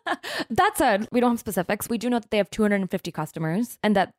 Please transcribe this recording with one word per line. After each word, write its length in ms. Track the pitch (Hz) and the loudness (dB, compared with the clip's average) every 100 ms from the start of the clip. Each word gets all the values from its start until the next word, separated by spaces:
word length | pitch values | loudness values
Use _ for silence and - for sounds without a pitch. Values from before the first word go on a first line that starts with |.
| - - - - - | -8 -8 -6 -8 -4
That 260 | 226 403 403 | 2 2 4
said, 320 | 269 202 226 | 2 2 0
we 80 | 247 | 2
don't 100 | 240 | 2
have 100 | 233 | 0
specifics. 480 | - 190 170 214 - | -2 -4 -2 -4 -2
We 100 | 233 | -4
do 100 | 240 | 0
know 100 | 240 | -2
that 100 | - | 0
they 60 | 214 | 0
have 140 | 190 | 0
two 120 | - | 2
hundred 180 | 208 202 | 2 2
and 100 | 185 | 0
fifty 200 | 190 170 | -4 -6
customers 680 | - 156 165 160 180 240 - | -6 -8 -4 -2 -2 -4 -2
and 140 | 214 196 | 2 2
that 180 | 175 | 2